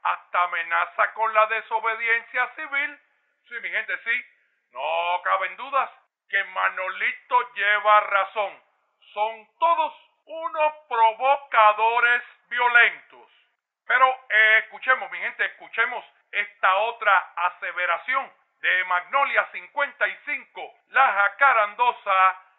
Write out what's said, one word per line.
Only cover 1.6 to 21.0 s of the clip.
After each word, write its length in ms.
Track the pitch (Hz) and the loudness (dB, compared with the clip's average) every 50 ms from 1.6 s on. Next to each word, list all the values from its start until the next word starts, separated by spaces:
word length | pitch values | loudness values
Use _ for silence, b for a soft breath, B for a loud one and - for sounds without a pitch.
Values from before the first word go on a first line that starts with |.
| 214 - 233 220 220 226 220 220 233 226 226 233 226 - - 254 254 240 - | -6 -6 -6 -4 -4 -4 -6 -4 -2 -2 -2 -2 -2 -6 -4 -4 -4 -4 -6
civil. 440 | - 311 294 277 277 294 294 285 277 _ _ _ _ _ _ _ _ _ _ | -14 -12 -6 -4 -4 -4 -4 -8 -14 _ _ _ _ _ _ _ _ _ _
Sí, 60 | 240 233 | -14 -12
mi 80 | 196 175 | -10 -6
gente, 260 | 175 208 214 196 185 175 - | -6 -6 -6 -6 -8 -8 -4
sí, 120 | 226 233 247 240 _ _ _ _ _ _ _ _ _ | -4 -4 -4 -4 _ _ _ _ _ _ _ _ _
no 480 | _ 123 139 156 160 170 170 175 175 180 - | _ -8 -6 -4 -2 -2 -2 -2 -2 -2 0
caben 320 | 185 190 196 190 185 185 | 0 -2 0 -2 -6 -8
dudas 320 | 185 240 277 277 269 240 - - _ _ _ _ _ _ _ | -10 -12 -4 -2 -2 -2 -2 -8 _ _ _ _ _ _ _
que 160 | - 196 196 | -4 -4 -4
Manolito 960 | 190 185 185 185 190 190 190 185 185 185 190 208 240 254 - _ _ 262 247 240 240 - | -4 -4 -2 -2 -2 -2 -4 -8 -8 -6 -4 -6 -6 -6 -8 _ _ 0 0 0 0 -6
lleva 460 | 208 202 202 208 208 202 214 214 208 | -4 0 0 0 2 4 6 6 6
razón. 520 | 202 - 202 196 190 190 - 226 202 185 160 - _ _ _ _ _ _ _ _ _ _ - | 4 2 0 0 0 -2 -2 -4 -4 -4 -6 -14 _ _ _ _ _ _ _ _ _ _ -4
Son 340 | 208 214 220 226 220 214 _ _ _ | -4 -4 -4 -4 -10 -20 _ _ _
todos 360 | 330 330 339 330 311 294 - - _ _ _ _ _ | 2 2 2 2 0 -4 -6 -14 _ _ _ _ _
unos 460 | _ 302 320 330 330 330 320 302 302 302 302 _ _ | _ -14 -10 -8 -8 -2 0 0 0 0 -4 _ _
provocadores 1300 | 247 226 226 226 220 226 254 269 277 285 - - - 233 214 214 214 214 220 226 233 240 233 240 240 240 - - - _ _ _ | 0 4 4 4 2 2 0 0 0 0 -2 -2 2 6 6 6 6 4 0 0 2 2 2 2 2 0 -2 -8 -20 _ _ _
violentos. 800 | 240 247 247 240 240 240 233 214 170 - - _ - 123 113 _ _ _ _ _ _ _ _ _ _ _ _ | -4 -2 -2 4 6 6 4 4 2 -6 -20 _ -20 -20 -20 _ _ _ _ _ _ _ _ _ _ _ _
Pero, 200 | - 226 247 262 262 262 - - _ | -2 2 4 4 2 2 -4 -8 _
eh, 300 | 214 214 220 214 220 220 - | 2 2 4 4 4 2 0
escuchemos, 460 | - 196 202 - 262 262 262 196 - | -4 -16 -10 -2 -2 -2 -2 -2 -12
mi 80 | 180 170 | -12 -10
gente, 280 | 185 233 - - 208 | -10 -12 -6 -6 -6
escuchemos 580 | 190 - _ 175 160 - - 233 247 247 214 - - _ _ _ _ | -6 -6 _ -20 -10 -2 -2 -2 -2 -2 -10 -12 -14 _ _ _ _
esta 440 | - 196 208 - _ _ - 196 185 | -6 -6 -6 -6 _ _ 2 2 2
otra 400 | 196 214 233 233 - 220 208 196 180 180 - _ | 2 0 -2 -4 -2 2 2 2 2 2 -4 _
aseveración 920 | - 175 180 - - 196 185 165 170 180 175 170 165 - - 262 269 262 208 _ _ _ _ _ _ | -4 -4 -4 -4 -6 -12 -10 -6 -4 -2 -2 -2 -4 -4 -4 -4 -4 -4 -6 _ _ _ _ _ _
de 240 | - 165 185 185 185 | -2 0 0 0 0
Magnolia 640 | 180 180 180 - - 226 277 277 262 233 214 196 - | 0 -2 -2 -2 -2 0 0 0 2 0 -2 -2 -2
cincuenta 540 | - 185 180 - _ 285 285 269 - _ 226 | -8 -20 -20 -12 _ -4 -4 -4 -2 _ -4
y 100 | 196 190 - _ | -4 -4 -8 _
cinco, 440 | 285 294 269 233 _ _ 190 160 - - _ _ _ | -10 -10 -10 -10 _ _ -16 -16 -16 -18 _ _ _
la 240 | 196 247 | 2 2